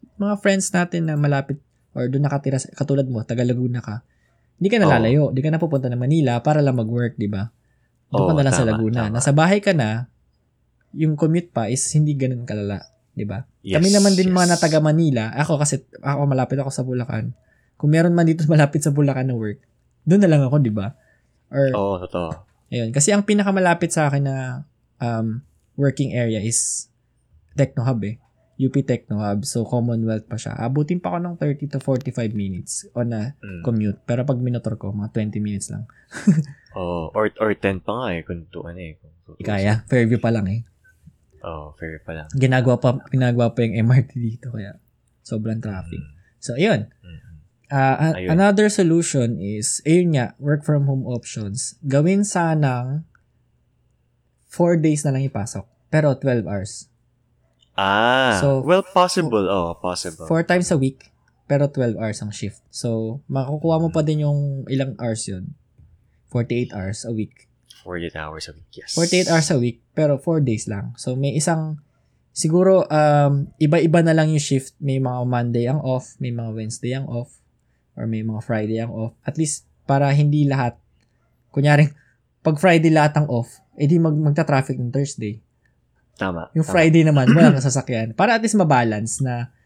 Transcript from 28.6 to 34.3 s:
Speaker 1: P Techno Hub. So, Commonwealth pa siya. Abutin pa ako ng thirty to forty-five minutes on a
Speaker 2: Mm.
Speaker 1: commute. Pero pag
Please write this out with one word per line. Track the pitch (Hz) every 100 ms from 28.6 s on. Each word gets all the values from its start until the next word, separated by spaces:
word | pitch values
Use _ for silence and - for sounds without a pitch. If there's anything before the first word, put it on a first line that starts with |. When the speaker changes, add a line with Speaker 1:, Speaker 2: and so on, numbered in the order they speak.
| 131
Speaker 1:
P | 139
Techno | 135 120 - 107
Hub. | 104 104
So, | - 120
Commonwealth | 110 123 120 113 113 110 -
pa |
siya. | 113 104 -
Abutin | 117 139 151 180
pa | 180
ako | 175
ng | 175 170
thirty | 147 143 147
to | 139
forty-five | - 127 135 123 113
minutes | 107 98 90 - - -
on | 120 120
a | 113 113 -
Speaker 2:
Mm. | 101 87
Speaker 1:
commute. | 120 110 104 95
Pero | - 120
pag | 135